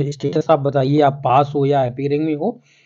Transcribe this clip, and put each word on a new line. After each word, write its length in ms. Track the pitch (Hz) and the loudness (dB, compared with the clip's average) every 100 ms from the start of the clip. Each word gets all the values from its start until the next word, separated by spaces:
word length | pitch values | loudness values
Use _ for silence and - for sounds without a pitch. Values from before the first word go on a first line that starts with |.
| 143 | -2
स्टेटस 380 | 147 143 156 151 | -4 -4 -2 2
आप 100 | 156 | 0
बताइए, 380 | 135 135 135 147 | 2 0 0 2
आप 200 | 139 143 | 2 2
पास 280 | 131 127 143 147 | 0 2 2 0
हो 100 | 139 | 0
या 200 | 143 127 | 0 0
अपीयरिंग 400 | 131 139 147 160 | -4 -4 -2 -2
में 100 | 147 | -2
हो। 240 | 165 160 _ _ | -4 -6 _ _